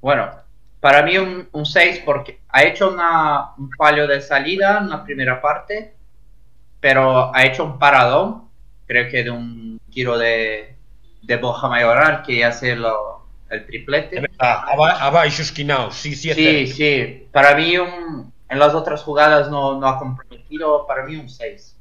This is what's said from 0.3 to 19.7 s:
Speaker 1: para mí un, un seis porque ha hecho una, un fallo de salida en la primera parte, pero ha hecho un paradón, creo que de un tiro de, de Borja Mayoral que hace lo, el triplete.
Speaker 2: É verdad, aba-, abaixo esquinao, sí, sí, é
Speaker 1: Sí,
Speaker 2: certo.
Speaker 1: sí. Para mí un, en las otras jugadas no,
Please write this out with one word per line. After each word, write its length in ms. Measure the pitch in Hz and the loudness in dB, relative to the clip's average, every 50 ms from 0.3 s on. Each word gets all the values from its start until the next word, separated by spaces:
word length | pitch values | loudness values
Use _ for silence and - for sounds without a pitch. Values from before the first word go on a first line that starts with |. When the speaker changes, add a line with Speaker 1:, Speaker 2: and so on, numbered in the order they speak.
| - - - - - - - - - - | -8 -16 -20 -20 -20 -20 -20 -20 -20 0
Speaker 1:
para 240 | - 143 139 147 151 | 4 6 6 6 6
mí 160 | 165 185 190 | 4 2 0
un, 300 | 190 185 180 180 185 - | 0 -2 -6 -12 -14 -10
un 160 | - 151 151 | -8 -6 -6
seis 340 | 147 - 185 170 175 175 - - | -2 2 2 2 2 2 -4 -2
porque 340 | 151 143 143 - - - - - - | -2 -2 -2 -2 -10 -18 -20 -18 -2
ha 120 | - 131 147 | 2 4 4
hecho 260 | 175 175 - 202 190 185 | 4 2 0 -2 -2 0
una, 640 | 180 170 170 170 160 156 151 147 139 - - - - | 0 -2 0 2 2 2 2 0 -2 -4 -6 -12 -14
un 100 | 139 135 127 | -14 -14 -4
fallo 300 | - 160 151 147 147 147 | 2 2 2 4 4 2
de 140 | 147 143 139 | 0 0 -2
salida 580 | 139 - 143 139 139 156 185 190 196 196 208 208 | -2 -2 -2 -2 -2 -2 -2 0 2 2 2 0
en 120 | 202 185 | -2 -4
la 120 | 160 - - | -8 -10 -10
primera 380 | - 143 135 131 127 127 131 - | -12 -8 -6 -2 -2 -2 -2 -2
parte, 500 | 147 147 147 - - 208 214 214 220 - - - - - - - - - - - - - - - - - - | -4 -4 -4 -6 -10 -10 -10 -10 -14 -20 -20 -20 -20 -20 -20 -20 -20 -20 -20 -20 -20 -20 -20 -20 -20 -18 -2
pero 560 | - 139 135 135 131 131 131 127 127 - - | 2 4 4 4 4 4 4 4 2 2 2
ha 100 | 131 131 | 2 2
hecho 200 | 135 - - 165 | 2 2 -2 -6
un 160 | 151 139 - | -6 -2 2
paradón, 640 | 147 143 139 131 123 120 131 151 190 214 226 - - - - - - - - - - | 4 6 6 6 4 4 4 2 0 0 -6 -10 -14 -20 -20 -20 -20 -20 -20 -20 -12
creo 240 | - 123 120 123 123 | -2 -2 -2 -2 0
que 140 | 135 127 117 | -4 -4 -4
de 60 | 120 | -4
un 500 | 120 120 120 117 117 117 113 113 113 113 - - | -6 -10 -10 -12 -14 -14 -14 -14 -16 -16 -18 -14
tiro 260 | - 127 127 123 120 | -8 -6 -4 -2 -2
de, 600 | 117 117 117 117 113 113 110 107 107 107 - - - - - - - - - - - - | 0 0 0 0 0 -2 -4 -6 -8 -12 -16 -20 -20 -20 -20 -20 -20 -20 -20 -20 -20 -6
de 140 | 110 120 | -4 -4
Borja 320 | 117 120 123 120 - - 127 | -2 -2 -4 -6 -4 -4 -2
Mayoral 540 | 120 120 120 117 117 127 151 156 147 139 - | 0 2 4 4 4 6 4 4 2 0 -4
que 220 | - 127 120 117 | -4 -2 0 0
hace 320 | 120 120 - - 123 120 | 0 0 -2 -4 -4 -4
lo, 500 | 117 117 113 110 107 107 107 - - - - - - - - | -2 -2 -4 -4 -4 -6 -10 -12 -16 -20 -20 -20 -20 -16 -12
el 160 | 110 107 - | -12 -12 -12
triplete. 520 | - 113 113 - 139 139 151 151 - - 185 | -12 -16 -14 -8 -2 -2 -2 -2 -4 -10 -8
Speaker 2:
É 20 | |
verdad, 440 | 143 139 - - 131 123 117 - - - | -8 -8 -4 0 0 0 0 0 -2 -4
aba-, 320 | 139 143 151 160 175 - 135 | 0 2 2 2 2 0 0
abaixo 400 | 139 143 170 160 151 151 - 160 | 2 2 2 2 2 0 -4 -8
esquinao, 480 | - - - 151 147 147 131 120 104 | -8 -8 -8 -4 -2 -2 -2 -2 -6
sí, 240 | - - - 147 151 | -8 -10 -12 -12 -12
sí, 160 | - - 160 | -10 -6 -4
é 40 | 151 | -2
Speaker 1:
Sí, 100 | 156 160 | 2 2
Speaker 2:
certo. 320 | 156 156 147 135 127 131 | 2 2 2 -2 -4 -4
Speaker 1:
sí. 500 | 135 151 151 143 131 120 - - - - - - | -2 0 0 0 0 -2 -6 -10 -16 -20 -2 2
Para 240 | 143 139 143 143 | 6 6 6 6
mí 200 | 147 160 165 175 | 6 2 0 0
un, 560 | 180 180 180 180 175 170 165 156 131 - - - - - - | 0 -2 -4 -6 -12 -12 -12 -12 -12 -14 -16 -20 -20 -14 -8
en 100 | 131 135 | 0 2
las 160 | 147 147 151 | 4 4 4
otras 280 | 160 151 175 151 147 - | 0 -4 -4 -6 -8 -8
jugadas 480 | 156 147 143 151 151 151 147 139 143 | -4 0 2 4 4 4 4 2 0
no, 300 | 147 143 139 139 | -4 -4 -2 -2